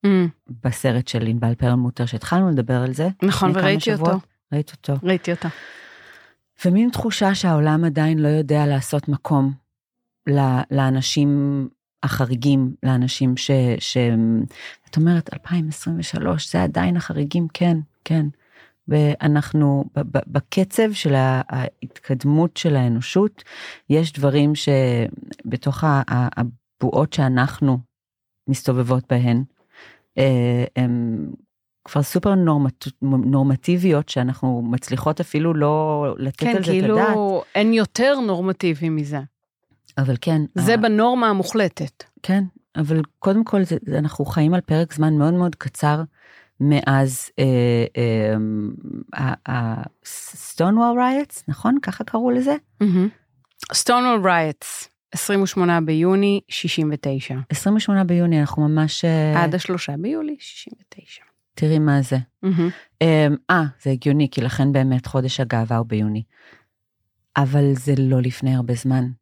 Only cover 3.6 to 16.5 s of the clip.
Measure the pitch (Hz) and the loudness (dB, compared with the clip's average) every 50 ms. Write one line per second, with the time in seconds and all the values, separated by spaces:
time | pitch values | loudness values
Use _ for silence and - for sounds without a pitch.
3.6 | 185 190 202 180 151 - 214 156 156 170 185 190 - _ _ _ _ _ - 147 | 2 2 2 0 0 -2 -2 0 0 0 0 0 -4 _ _ _ _ _ -4 -4
4.6 | 151 - - - - - 143 135 - 175 190 180 - - 175 170 - 165 - - | -4 -4 -10 -16 -6 -4 -4 -2 0 0 0 0 0 -4 -6 -4 -6 -10 -10 -10
5.6 | - - - - - - - - - - - - - _ _ _ _ _ _ _ | -18 -20 -20 -20 -20 -20 -20 -20 -20 -20 -20 -20 -20 _ _ _ _ _ _ _
6.6 | - 180 180 202 233 247 247 - - 233 196 - 208 190 196 190 - 185 165 151 | 0 2 4 4 2 2 0 -2 -4 -4 -2 0 0 0 0 0 0 2 2 2
7.6 | 147 156 151 156 165 165 147 151 156 156 160 156 151 147 151 156 156 135 151 147 | 2 2 2 2 2 0 0 0 0 2 2 2 2 2 2 0 0 0 0 2
8.6 | 147 147 143 135 135 - - 147 - - 160 139 _ - 156 143 135 135 139 131 | 2 2 0 0 -2 -2 -4 -4 -2 -2 -4 -4 _ 0 2 2 2 0 -2 -6
9.6 | _ _ _ _ _ _ _ _ _ _ _ _ _ - 139 143 139 131 127 127 | _ _ _ _ _ _ _ _ _ _ _ _ _ 0 0 2 2 2 0 0
10.6 | 131 _ 135 139 135 131 131 131 127 - - 151 143 143 143 143 139 139 143 139 | -2 _ 0 0 2 2 0 0 -2 -2 0 2 2 2 2 2 0 0 -2 -2
11.6 | 135 127 _ _ _ _ _ _ - 139 - - 135 120 131 120 117 143 139 135 | -4 -6 _ _ _ _ _ _ -4 -4 -2 0 -2 -2 -2 0 2 2 4 4
12.6 | 131 127 143 - - 131 131 123 127 127 - - 135 131 127 127 - - 139 135 | 2 0 -4 -4 -2 0 2 2 0 0 -2 0 0 0 0 -2 0 0 2 2
13.6 | 127 123 117 - - - - 131 123 120 117 113 113 113 113 110 107 - - - | 2 2 0 -2 -4 -4 -2 0 2 2 2 2 2 2 2 0 -2 -4 -8 -16
14.6 | - - - _ _ _ - 156 156 165 175 170 160 - - - _ - 180 175 | -20 -20 -20 _ _ _ 0 2 2 4 2 0 -2 -4 -12 -14 _ -4 -2 -2
15.6 | 160 156 151 - - 165 165 165 165 - - - - - - 156 - - | -2 -4 -6 -8 -6 -6 -6 -6 -6 -6 -6 -4 -4 -2 -4 -4 -6 -4